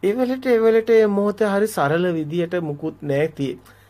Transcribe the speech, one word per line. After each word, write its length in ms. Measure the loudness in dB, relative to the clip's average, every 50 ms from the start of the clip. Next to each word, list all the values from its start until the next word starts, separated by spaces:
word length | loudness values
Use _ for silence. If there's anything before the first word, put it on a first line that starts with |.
| 0
ඒ 100 | -2 0
වෙලට, 340 | 0 -2 -2 -2 -4 0
ඒ 120 | 0 2 4
වෙලට 320 | 4 4 4 2 2 4
ඒ 160 | 4 4 4
මොහොතේ 420 | 4 2 0 0 -2 0 0 0 0
හරි 180 | 2 0 0
සරල 380 | -2 0 0 0 2 2 0 0 0
විදියට 440 | -2 -2 -4 -4 -2 -4 -2 -2 -2 -4
මුකුත් 440 | -4 -4 -8 -6 -8 -8 -8 -8 -6
නෑ, 260 | -2 0 0 0 -2
තිය-, 300 | -2 -4 -6 -6 -6 -8 _ -20 -20 _ _ _